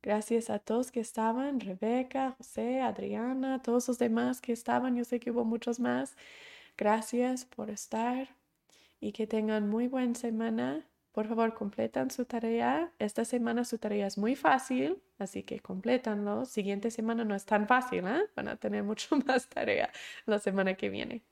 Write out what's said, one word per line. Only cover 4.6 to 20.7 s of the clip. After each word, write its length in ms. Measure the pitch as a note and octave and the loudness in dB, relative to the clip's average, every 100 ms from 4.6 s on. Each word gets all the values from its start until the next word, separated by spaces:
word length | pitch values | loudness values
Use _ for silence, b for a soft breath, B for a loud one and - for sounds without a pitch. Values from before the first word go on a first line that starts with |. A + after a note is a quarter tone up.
| - A#3+ B3+ B3 | 2 2 2 0
Yo 80 | A#3+ | 0
sé 140 | A#3+ | -2
que 120 | A#3+ | -2
hubo 140 | A#3+ A3+ | 0 0
muchos 340 | A#3 A#3 A#3+ | 0 -2 -2
más. 380 | A#3+ B3 C4+ - B B B B B - | 0 0 -2 -10 B B B B B 0
Gracias 680 | G#3 A3 A3 A#3+ B3 B3+ - | 4 4 2 0 2 0 -6
por 240 | - A3 | -8 -8
estar 680 | G#3 - A3 A#3 B3+ C4+ - _ _ _ b b b | -8 -6 -2 0 -2 -6 -12 _ _ _ b b b
y 140 | G#3+ | -8
que 140 | G3+ A3 | -4 -2
tengan 420 | A3 G#3+ G#3+ G#3 | 0 2 2 2
muy 180 | A3 B3 | 2 0
buena 280 | C4 B3+ A#3+ | 0 0 0
semana. 680 | A#3 A3 A3+ A3 B3 D4+ - _ _ | -2 -2 0 0 -2 -4 -8 _ _
Por 140 | - G#3+ | -4 -2
favor, 260 | A3+ A3+ | 2 2
completan 560 | A3 G#3 G#3 A3+ B3 C4 | 0 -6 -2 0 0 -2
su 160 | - A#3+ | -2 -4
tarea. 680 | A#3+ A#3 A3+ A#3 C#4+ E4+ _ | -2 0 2 2 2 -2 _
Esta 260 | G#3+ - | -2 0
semana 420 | A#3 B3 A#3 A#3 A#3+ | 0 0 0 0 0
su 120 | A3+ | -2
tarea 300 | G#3+ G#3 G3 | 0 0 0
es 100 | G3 | 0
muy 180 | G#3 C4+ | 0 4
fácil, 680 | D#4+ C4+ - B3+ C#4 G4 _ _ | 6 4 4 0 0 -2 _ _
así 240 | G3 F#3+ | -8 -8
que 160 | G3 - | -8 -10
complétanlo. 840 | - F#3+ A3+ B3+ A#3 G#3 G#3 G#3+ B3+ | -6 -4 2 2 2 -2 -2 -2 -2
Siguiente 440 | - G3 G3+ A3+ | -2 -2 0 -2
semana 340 | A3 A3 A3+ | -2 -2 0
no 120 | A3 G3+ | 0 -2
es 100 | - | 2
tan 220 | G#3+ G#3 | 2 6
fácil, 400 | B3+ B3 F3+ F3+ | 4 4 -2 0
¿eh? 160 | C#4 G#4 - | 0 0 -2
Van 120 | G#3+ | -6
a 80 | - | -4
tener 280 | G#3+ G#3 | -2 -2
mucho 320 | G3+ G#3+ - D4 | -2 -4 0 2
<laughs> 120 | - | 4
más 200 | C4 - | 2 0
tarea 440 | - - G2 - B B B - | -4 0 2 0 B B B -2
la 140 | G#3 | 0
semana 340 | G#3 G3 F#3+ | 2 2 0